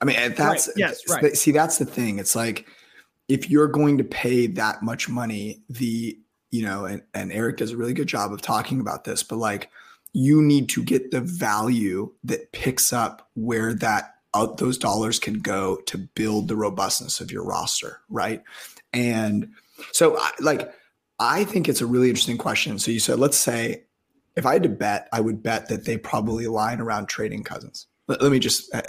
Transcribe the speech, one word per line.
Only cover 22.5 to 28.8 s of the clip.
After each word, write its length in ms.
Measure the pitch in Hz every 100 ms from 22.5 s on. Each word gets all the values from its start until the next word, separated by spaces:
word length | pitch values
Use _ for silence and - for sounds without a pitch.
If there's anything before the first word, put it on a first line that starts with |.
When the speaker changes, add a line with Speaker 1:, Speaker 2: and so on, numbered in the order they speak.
| 107 139 101
Speaker 1:
So 140 | -
you 80 | 113
said, 200 | - 123
let's 180 | 143 -
say, 480 | - 117 117 - _ _ _ _ _ -
if 80 | 131
I 80 |
had 100 | 147
to 60 | 165
bet, 400 | 98 104 101 -
I 80 | 117
would 220 | 110 107
bet 260 | 113 110 -
that 160 | 104 117
they 120 | 110
probably 480 | - 127 110 113 117
align 340 | 110 110 120
around 280 | 113 104 101
trading 360 | - 107 104
Cousins. 440 | - - - - - _ -
Let, 140 | -
let 100 | 139
me 80 | 135
just, 340 | 127 - -
I, 100 | 123